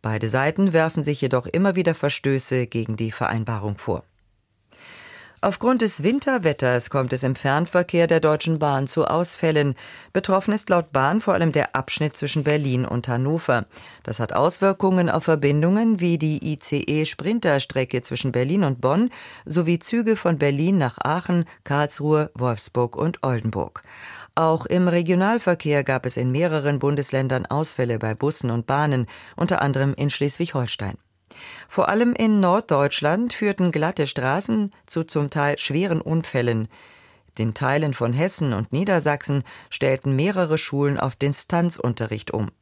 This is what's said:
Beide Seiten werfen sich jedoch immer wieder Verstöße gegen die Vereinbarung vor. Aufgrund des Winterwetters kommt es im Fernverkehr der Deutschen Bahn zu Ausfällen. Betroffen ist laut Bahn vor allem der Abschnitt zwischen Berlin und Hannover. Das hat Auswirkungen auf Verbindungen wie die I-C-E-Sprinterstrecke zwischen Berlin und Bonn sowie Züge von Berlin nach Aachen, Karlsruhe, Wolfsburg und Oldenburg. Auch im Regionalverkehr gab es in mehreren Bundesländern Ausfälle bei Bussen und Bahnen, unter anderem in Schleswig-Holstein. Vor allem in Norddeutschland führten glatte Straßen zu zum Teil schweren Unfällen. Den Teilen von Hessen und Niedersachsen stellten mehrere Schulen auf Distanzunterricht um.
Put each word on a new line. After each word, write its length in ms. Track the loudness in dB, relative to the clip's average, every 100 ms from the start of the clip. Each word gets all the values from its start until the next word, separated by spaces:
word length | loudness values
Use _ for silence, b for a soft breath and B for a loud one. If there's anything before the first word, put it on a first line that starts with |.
Beide 260 | -4 -2 0
Seiten 420 | 0 0 2 2
werfen 320 | 4 2 0
sich 160 | -2 -2
jedoch 280 | 0 0 0
immer 280 | 0 2 2
wieder 200 | 0 0
Verstöße 720 | -2 -2 0 0 0 0 -2
gegen 280 | -4 -4 -4
die 160 | -4
Vereinbarung 680 | -2 -2 -2 -4 -4 -4 -6
vor. 240 | -4 -6 -6 _ _ _ _ _ _ B B B B B B B
Aufgrund 440 | -2 0 0 2
des 180 | 2 2
Winterwetters 880 | 0 0 0 2 0 2 0 2 0
kommt 240 | -2 -2
es 80 | 0
im 140 | -2 0
Fernverkehr 720 | 0 0 2 0 2 2 4
der 120 | 4
Deutschen 380 | 4 2 0 0
Bahn 300 | 2 0 0
zu 180 | 0 0
Ausfällen. 680 | 2 0 0 2 2 2 -2 B B B
Betroffen 400 | -4 2 0 2
ist 160 | -2 2
laut 240 | 0 2
Bahn 300 | 2 2 2
vor 140 | 2 2
allem 160 | 2
der 240 | 2 0 -2
Abschnitt 420 | -4 -2 -2 -2
zwischen 260 | -4 -2
Berlin 420 | 0 0 2 0 0
und 220 | -4 -2
Hannover. 600 | -2 0 -2 0 0 -2 B B B
Das 180 | -8 -4
hat 140 | -2
Auswirkungen 760 | 2 2 2 2 2 2 2 2
auf 140 | 0 2
Verbindungen 760 | 2 2 2 2 2 2 2
wie 180 | 0 0
die 260 | 0 -2 -4
I-C-E-Sprinterstrecke 1500 | -6 -2 -2 0 0 -2 -4 -2 0 2 0 0 -2 -2 -2
zwischen 300 | -4 -4 -2
Berlin 320 | 0 0 2
und 180 | 0 0
Bonn 300 | 0 2 0 B B B -4
sowie 320 | 0 2 0
Züge 380 | 0 0 0 0
von 220 | 0 2
Berlin 420 | 2 2 2 2
nach 180 | 0 -2
Aachen, 420 | -2 -2 0 0 0 B
Karlsruhe, 680 | -2 0 0 0 2 2 0
Wolfsburg 640 | -2 -2 -2 -2 0 -2 0
und 280 | -2 0
Oldenburg. 600 | -2 0 -2 -4 -6 -8 B B B B B
Auch 320 | 0 2 2 0
im 220 | 2 2
Regionalverkehr 960 | 2 2 2 2 2 0 0 2 0
gab 240 | 0 -2 -2
es 100 | -2
in 140 | 0
mehreren 480 | 2 2 0 0 0
Bundesländern 680 | 0 0 0 -2 0 -2 -2
Ausfälle 540 | -2 -2 -2 -2 0
bei 160 | -2 -2
Bussen 340 | -2 -2 -2
und 160 | -2 0
Bahnen, 400 | 0 2 0 -2 B B -4
unter 260 | 0 0
anderem 320 | 0 0 0
in 160 | 0 -2
Schleswig-Holstein. 840 | 0 -2 -2 -2 -2 -4 -4 -8 -10 _ _ _ B B B B
Vor 200 | 0 2
allem 240 | 4 2
in 260 | 2 2 4
Norddeutschland 920 | 4 2 2 2 2 2 0 0 -2
führten 380 | -2 -2 0 0
glatte 360 | 2 -2 0 -2
Straßen 640 | -2 0 0 0 0 -2 b -6
zu 160 | -6
zum 260 | -2 -2 -2
Teil 300 | 0 0 0
schweren 420 | -2 -2 0 -2
Unfällen. 680 | 0 -2 0 -2 0 0 -4 B B B B B B -4
Den 160 | -4
Teilen 400 | 0 0 0 0
von 180 | 0 0
Hessen 400 | 0 0 0 0
und 180 | -2 -2
Niedersachsen 720 | -2 0 2 2 -2 -2 -2 B B B
stellten 460 | -2 0 0 0 0
mehrere 420 | 0 0 0 0
Schulen 400 | -2 0 0 0
auf 180 | -2 -2
Distanzunterricht 1160 | -2 -2 -2 0 0 0 -4 -2 -4 -6 -6
um. 180 | -4 -6 _